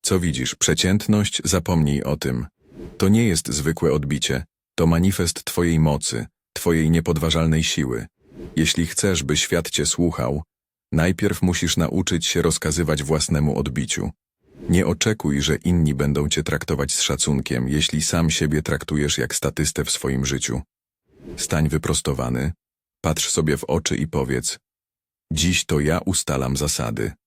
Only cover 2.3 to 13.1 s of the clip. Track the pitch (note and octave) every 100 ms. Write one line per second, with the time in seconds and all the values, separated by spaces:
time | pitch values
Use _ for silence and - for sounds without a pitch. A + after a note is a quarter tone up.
2.3 | B1 - _ _ - - - G2 A2 A#2
3.3 | E2 - C#2+ C#2+ D#2+ D#2+ C#2+ C#2 C#2 -
4.3 | C2 - _ _ - E2 E2 F#2+ F#2+ E2+
5.3 | - - - F2 E2 D#2 C#2+ - A1+ -
6.3 | _ _ - F2 E2 D#2+ E2 E2 D#2 D#2+
7.3 | E2 D#2+ D#2+ E2 - C2 A#1 A1+ _ _
8.3 | - - - D#2 - E2 - G#2 E2+ C#2
9.3 | D2+ - E2+ E2 - D2+ - F2 - B1
10.3 | D2 - _ _ _ _ D#2 E2+ E2+ G2+
11.3 | F2 F2+ F2 E2 - D#2+ F#2 F2+ F2 -
12.3 | F2+ E2 D#2+ - D#2 E2 D2+ C#2+